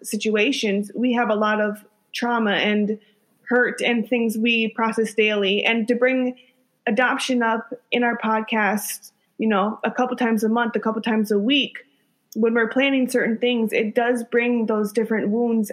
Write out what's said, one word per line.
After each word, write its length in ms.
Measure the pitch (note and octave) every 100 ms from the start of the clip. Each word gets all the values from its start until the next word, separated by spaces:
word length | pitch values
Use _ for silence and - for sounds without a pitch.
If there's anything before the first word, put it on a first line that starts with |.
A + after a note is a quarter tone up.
situations, 880 | - G#3+ A3 G#3+ A#3 C4+ A3 G3 G3+ -
we 180 | B3
have 160 | A#3+ A3
a 60 | G#3+
lot 240 | G#3+ G#3+
of 240 | G#3+ G#3 - _ _
trauma 380 | - A#3+ A#3+ G#3+
and 480 | F#3 F#3 G#3+ G3+ G#3+ _ _ _ _
hurt 380 | - B3 A#3+ -
and 260 | A3 A#3+ G#3+
things 300 | A#3+ A3+ A3
we 320 | A#3 A#3 A3
process 440 | A3+ A3+ A3 G#3
daily. 500 | - G#3+ G#3 G3 G3+
And 240 | - A#3 A3
to 60 | A#3+
bring 420 | B3+ C4 B3+ B3+ _ _ _ _ -
adoption 580 | A3+ B3 C4 - B3
up 300 | A#3 A3+ - A#3+ _
in 120 | B3
our 140 | A#3+ A3+
podcast, 920 | A3 A3 A3 A3 G#3 G#3 - - - _ _ -
you 100 | A3
know, 320 | G3+ G#3 A3+
a 80 | A3
couple 240 | A3 B3 B3
times 280 | A#3 A3+
a 60 | A3
month, 260 | A3+ A3+ A3+
a 40 |
couple 220 | A3 A3
times 300 | A3 A3 G#3
a 80 | G#3
week, 400 | G#3 C#4+ G3 - - _ _ _ _ A3
when 180 | A3+
we're 160 | A#3 A3+
planning 400 | B3+ C#4 C4+ B3+
certain 280 | B3 G#3+ A3+
things, 360 | B3 A#3+ A3
it 220 | - G#3 A#3+
does 280 | A#3 B3 A#3
bring 420 | A#3+ A#3+ A#3+ A3
those 240 | G#3+ G#3
different 380 | A3+ G#3+ A3 G3+
wounds 420 | A3 A#3+ A3+ G#3